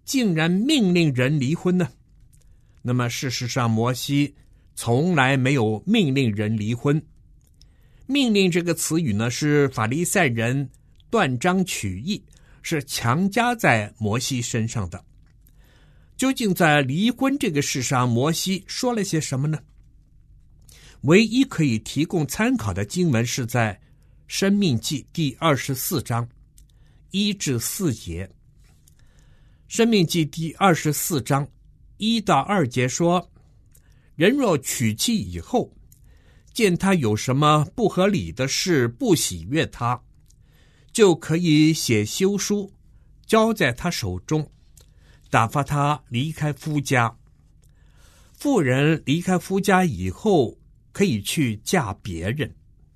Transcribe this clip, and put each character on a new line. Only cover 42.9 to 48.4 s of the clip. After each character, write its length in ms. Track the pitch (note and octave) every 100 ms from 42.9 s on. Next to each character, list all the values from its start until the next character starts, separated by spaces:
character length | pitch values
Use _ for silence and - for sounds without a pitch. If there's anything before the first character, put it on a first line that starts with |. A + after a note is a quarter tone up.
| - - - -
交 260 | A3 A3
在 180 | A3 C#3+
他 200 | A#2 F3
手 280 | - F#2 F2+
中， 300 | - D#3 D3 - - - - _ - - -
打 180 | B2+ A2+
发 160 | D3
他 400 | C3+ D3 C#3+ D3 -
离 240 | A#2+ D#3
开 180 | D#3 D3+
夫 260 | C#3+ D#3 D3
家。 340 | C3 C3 A2+ - _ _ _ _ _ _ - _ - _ -
妇 260 | -